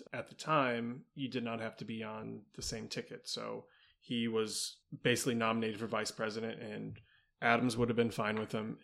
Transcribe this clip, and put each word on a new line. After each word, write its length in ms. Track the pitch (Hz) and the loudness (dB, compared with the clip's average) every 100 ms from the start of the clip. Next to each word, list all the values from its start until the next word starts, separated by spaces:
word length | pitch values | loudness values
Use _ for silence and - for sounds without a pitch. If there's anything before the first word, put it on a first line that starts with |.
| - | -8
at 160 | 123 - | -8 -8
the 60 | - | -8
time, 640 | - 156 127 117 117 127 - | 2 4 4 2 -2 -6 -12
you 160 | 147 131 | -8 -4
did 140 | 120 | -2
not 160 | 117 113 | -2 -4
have 180 | 110 - | -4 -6
to 80 | 110 | -8
be 160 | 113 | -6
on 380 | 107 110 110 110 - - | -6 -8 -8 -10 -12 -8
the 60 | |
same 240 | - 113 110 | -6 -6 -6
ticket. 400 | - - 120 - | -8 -8 -12 -8
So 380 | 117 113 110 - _ _ _ | -6 -4 -6 -10 _ _ _
he 280 | - 120 117 | -4 0 2
was 500 | 110 107 - - - _ 127 | 2 0 -2 -6 -8 _ 0
basically 320 | 123 120 135 117 | 2 4 4 4
nominated 440 | 113 113 110 104 | 4 4 0 -2
for 60 | 113 | 0
vice 240 | 110 107 | 0 0
president, 480 | - 110 110 113 - | -2 -2 -2 -4 -6
and 360 | 107 107 107 110 - _ _ _ | -8 -6 -8 -10 -16 _ _ _
Adams 360 | 120 117 123 113 | 4 6 4 4
would 120 | 120 | 4
have 80 | 117 | 4
been 140 | 113 | 4
fine 280 | 110 107 107 | 2 0 0
with 120 | 107 | 0
him, 240 | 113 110 113 | -2 -2 -6